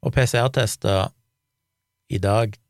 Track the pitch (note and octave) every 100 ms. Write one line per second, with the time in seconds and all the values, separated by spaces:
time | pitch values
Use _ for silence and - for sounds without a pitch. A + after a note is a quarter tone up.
0 | - C3 B2+ A#2+ B2 C3+ A2+ - - G2
1 | F#2 _ _ _ _ _ _ _ _ _
2 | _ A#2+ G2 G#2 A2+ G#2 _